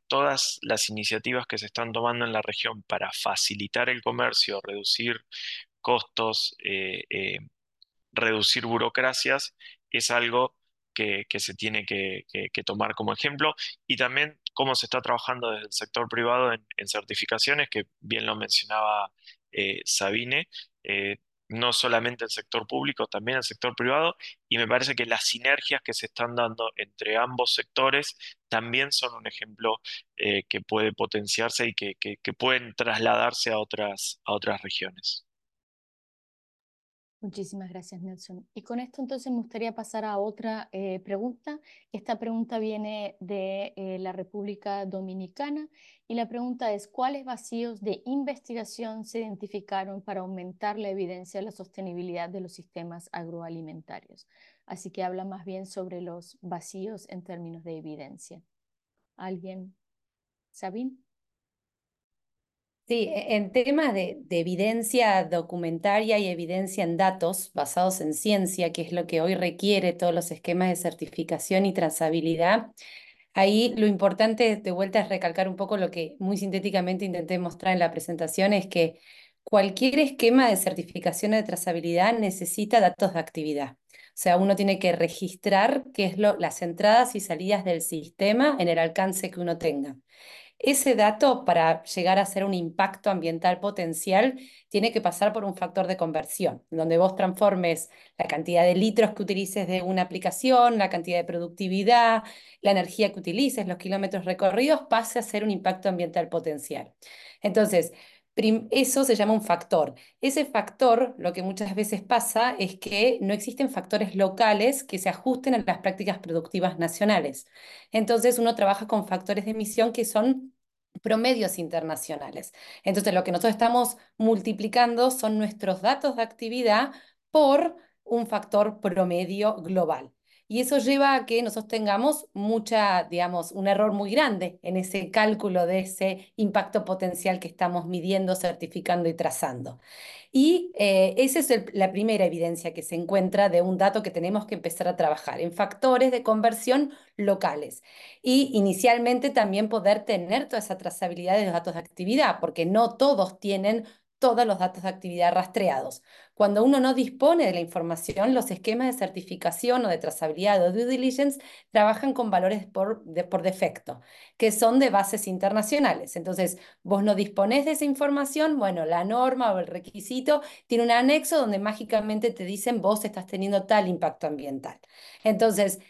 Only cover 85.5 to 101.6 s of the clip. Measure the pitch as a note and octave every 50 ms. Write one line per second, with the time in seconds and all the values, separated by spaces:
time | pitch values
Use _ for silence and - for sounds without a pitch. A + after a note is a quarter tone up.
85.5 | G3 F#3+ G#3 B3 C#4+ C#4 - - - - G3 F3+ - F#3 G#3 G#3 - - F3 D3+
86.5 | - - F3+ E3+ E3+ E3+ G#3 G#3 A3 A#3+ B3+ A#3+ - G#3 - - E3 D#3 F3+ F#3+
87.5 | G#3 F#3+ F#3+ F#3 F3 D#3+ D#3+ - F3 D#3 D3 - - - G3 G3+ G#3+ A#3+ C#4 D4+
88.5 | C#4 C4 F3+ E3+ E3 E3 E3 E3 E3 - F#3+ G3 F#3 F#3+ - F3+ - F3 F3 E3+
89.5 | E3+ E3 E3+ D#3+ C#3+ C#3+ C#3 C#3+ C3 - _ _ _ _ - - - - - -
90.5 | _ _ - C4+ C#4+ C#4 - C#4 B3 G#3+ G#3 G#3 G#3+ G#3+ D4 C4+ B3 B3+ - -
91.5 | E3+ E3 D#3+ D#3+ D#3+ D#3+ - - - F#3+ F3 F3+ F#3+ G3 G3 F#3+ - G3 G3 G3+
92.5 | F#3+ F3+ E3+ E3 E3 - F#3+ G3 - - - G#3 F#3+ F3+ D#3+ E3 E3 E3 E3+ F3+
93.5 | F#3 F3+ F3+ G3+ G3+ - F3 E3 D#3+ - - G3 F#3 G3 A#3 C4 B3+ C4 - -
94.5 | - - _ _ - G3+ G#3 A#3 A#3 A3 G#3 F3+ E3+ - G3+ G#3 - A3+ G3+ G3
95.5 | F#3 - F#3 E3+ - G3 F#3 F3 F#3 F#3 F3 D#3+ D#3 D#3 C#3+ - - - F#3 D#3
96.5 | - - - _ D#3+ E3 D#3+ E3 E3 E3+ F3+ F#3+ F#3+ F#3 F#3+ F#3 F3+ - G#3 G3+
97.5 | G3 F#3 F3+ E3+ D#3+ D#3+ - - - _ - _ _ - - - D3+ D3+ D#3+ -
98.5 | F3 E3+ F3 F3+ F3 F#3+ G#3 A3 G#3+ A3+ A3 G#3 G#3+ - G#3 F#3+ G3 F#3+ G3 F#3+
99.5 | - G#3 F#3+ E3+ F#3 F#3 F3+ F#3 F#3+ F#3 F3+ F#3 F3+ F#3 F#3 F#3 F3 - - C4
100.5 | C4 B3 A#3+ A#3+ A#3 G#3+ G3 F#3+ F#3+ E3+ E3+ F3 F3 F3 E3+ E3 E3 E3+ E3+ E3+
101.5 | E3+ -